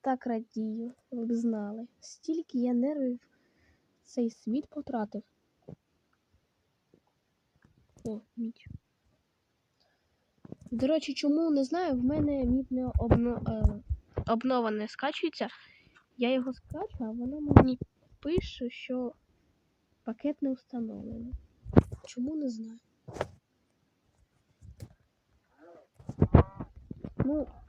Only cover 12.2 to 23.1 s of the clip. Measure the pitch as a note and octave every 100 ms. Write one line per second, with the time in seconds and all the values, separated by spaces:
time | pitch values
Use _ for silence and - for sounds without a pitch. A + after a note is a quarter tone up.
12.2 | D4 C#4 B3 C4 C4 B3+ B3+ - A#3 A#3
13.2 | A#3+ A#3 - A3 G#3+ G#3 - - - -
14.2 | - A#3 B3+ B3+ A3+ G#3+ A3 - C#4 -
15.2 | E4 - G#3+ - - - - - _ -
16.2 | A#3+ C4 B3+ B3 - D4+ G#4+ - A3 A#3
17.2 | B3 D4+ D4 C#4 C4 B3+ - _ _ -
18.2 | C#4+ F4+ - - B3 - - B3+ A#3+ -
19.2 | _ _ _ _ _ _ _ _ - A3+
20.2 | C#4+ D4 C#4 B3+ _ B3 A3 G3+ A3 A3+
21.2 | A#3+ - - _ - - - - - -
22.2 | B3+ D#4 C4+ A3+ A3+ A#3 _ _ -